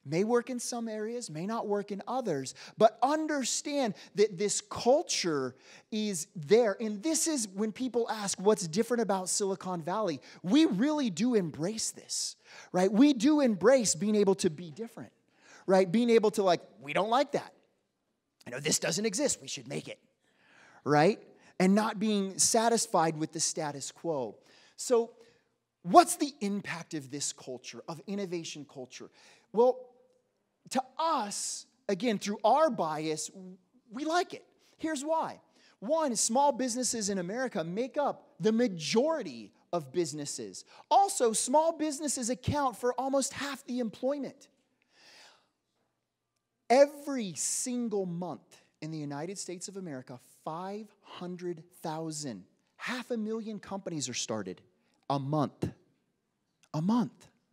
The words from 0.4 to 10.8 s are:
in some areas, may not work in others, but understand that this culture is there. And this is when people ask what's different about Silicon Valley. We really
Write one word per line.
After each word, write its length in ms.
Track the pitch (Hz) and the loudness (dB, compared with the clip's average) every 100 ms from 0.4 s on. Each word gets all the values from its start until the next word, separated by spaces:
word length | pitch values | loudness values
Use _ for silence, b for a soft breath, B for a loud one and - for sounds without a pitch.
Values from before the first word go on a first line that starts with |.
| 233 | 0
in 100 | 247 | -8
some 260 | - 240 226 | -6 -6 -6
areas, 440 | 214 214 240 220 | -6 -6 -8 -8
may 160 | 151 190 | -8 -4
not 200 | 226 214 | -4 -2
work 240 | 202 202 | -2 -2
in 120 | 202 - | -8 -6
others, 480 | 247 226 143 131 B B - | -4 -2 -2 -4 B B 6
but 220 | 214 - | 6 6
understand 920 | 254 311 311 294 233 - 302 285 240 - B - | 2 2 0 -2 -2 -4 -2 0 0 -2 B 2
that 200 | 214 175 | 2 2
this 240 | 202 - | -2 -2
culture 960 | - - 233 285 - - 180 147 127 - B B B | -6 0 4 4 4 -2 0 0 -2 -8 B B B
is 360 | 214 214 180 - 185 | -4 -2 -4 -8 -12
there. 400 | 143 220 233 196 | 4 6 6 0
And 240 | 220 208 | -6 -4
this 240 | 320 320 330 | -2 0 0
is 220 | 294 214 | -2 -4
when 240 | 190 220 | -4 -4
people 340 | 208 254 240 226 | -4 -2 -2 -2
ask 280 | 220 196 - | -2 -4 0
what's 300 | 190 214 170 | 2 2 0
different 320 | 165 220 240 | -2 0 0
about 300 | 202 190 185 | 0 -2 -2
Silicon 500 | - 202 190 185 180 | -2 -2 -4 -6 -6
Valley. 400 | 156 202 208 143 B B | -4 -2 -2 -4 B B
We 240 | 180 269 330 | 2 4 4
really 420 | 185 | 2